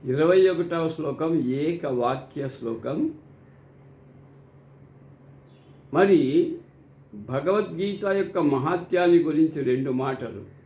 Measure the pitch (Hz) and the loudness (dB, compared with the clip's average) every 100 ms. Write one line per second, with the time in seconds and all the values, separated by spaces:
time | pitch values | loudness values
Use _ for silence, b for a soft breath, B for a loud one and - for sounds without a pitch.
0 | 135 131 160 190 185 170 170 170 160 165 | -2 0 4 6 6 2 -2 -2 -4 -4
1 | 143 131 160 165 123 135 156 170 147 123 | -6 -4 -2 0 0 -2 -2 -4 -4 -2
2 | 120 135 - 147 135 - 113 117 123 156 | -2 -2 -8 -10 -10 -8 -8 -8 -6 -4
3 | 320 - - - b b b - - - | -4 -6 -20 -20 b b b -20 -20 -20
4 | - - - - - - - - - - | -20 -20 -20 -20 -20 -20 -20 -20 -20 -20
5 | - - - - - - - - - 147 | -20 -20 -20 -20 -20 -20 -20 -20 -4 2
6 | 196 170 131 156 - - - _ - - | 4 4 4 2 0 -4 -14 _ -20 -20
7 | - 104 104 131 156 208 196 165 202 190 | -20 -18 -6 -4 0 0 -2 -4 -6 -4
8 | 202 196 175 185 151 135 143 175 170 175 | -2 -2 -2 0 0 2 0 -2 -2 2
9 | 180 170 156 147 160 151 127 127 131 127 | 4 4 4 2 2 2 0 0 0 -2
10 | 135 127 120 98 98 - | -4 -6 -8 -12 -16 -20